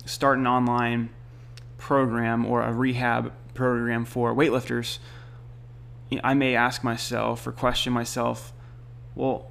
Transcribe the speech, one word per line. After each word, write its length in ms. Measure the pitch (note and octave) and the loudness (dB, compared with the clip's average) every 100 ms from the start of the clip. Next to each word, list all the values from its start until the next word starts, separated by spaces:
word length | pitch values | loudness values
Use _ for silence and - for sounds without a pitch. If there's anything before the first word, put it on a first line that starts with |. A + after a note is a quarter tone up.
| - | -10
start 320 | - C#3+ C3 | 2 4 4
an 80 | B2+ | 4
online 640 | B2+ B2 A#2+ A#2+ A#2 A2+ - - - - - - - | 4 4 4 2 0 -2 -6 -18 -18 -18 -16 -16 -10
program 680 | - C#3 C3 A#2 A2+ A#2 A2+ | 2 4 4 2 2 2 2
or 160 | A#2+ | 2
a 100 | A#2 | 2
rehab 640 | A#2 C3 B2 B2 A#2 A#2 - - A#2+ | 2 2 2 2 2 0 -6 -10 0
program 500 | B2+ A#2+ A#2 A#2 A#2 | 2 2 2 0 -2
for 300 | B2+ A#2+ A#2 | 0 2 4
weightlifters, 640 | D3+ B2 A#2+ A#2+ A#2 - - - - - - - - - - - - C3+ | 4 2 0 -2 -2 -6 -12 -16 -16 -18 -18 -18 -18 -18 -18 -16 -6 -2
I 120 | B2+ C#3 | 2 4
may 200 | C3 A#2+ | 4 4
ask 280 | B2 A#2+ | 4 2
myself 640 | B2 A2+ - A#2+ A2+ A#2 B2 | -2 -2 -2 0 0 -2 -6
or 40 | |
question 400 | A#2+ B2 B2 - | -2 0 2 2
myself, 640 | B2 A#2 B2+ A#2+ A#2 - - - - - - - - | 0 0 0 -2 -2 -8 -16 -18 -18 -16 -16 -12 -2
"Well, 340 | C3 B2+ - | 0 0 -4